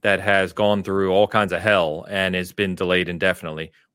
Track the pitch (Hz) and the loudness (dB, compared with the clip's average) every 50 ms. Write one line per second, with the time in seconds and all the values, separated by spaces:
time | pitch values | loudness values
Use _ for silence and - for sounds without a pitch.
0 | - 104 98 95 95 104 101 95 95 87 - - 107 104 104 101 90 101 95 98 | 0 0 0 2 2 2 2 2 2 0 -2 0 2 2 2 0 -2 -2 -2 0
1 | 98 95 92 98 104 - - 107 104 90 90 82 90 107 104 95 82 78 76 85 | 0 2 4 4 4 4 2 0 0 0 -2 0 2 2 2 4 2 0 -4 -6
2 | - 85 101 95 95 92 90 92 90 90 - - 101 95 90 82 92 90 90 90 | -8 -6 -2 -2 0 0 0 -2 -4 -6 -4 -4 -2 -2 -2 -4 0 0 0 0
3 | 90 87 87 82 95 92 90 - 87 80 78 78 80 - _ _ _ _ | 0 -2 -4 -2 0 0 0 -2 -6 -10 -10 -10 -12 -14 _ _ _ _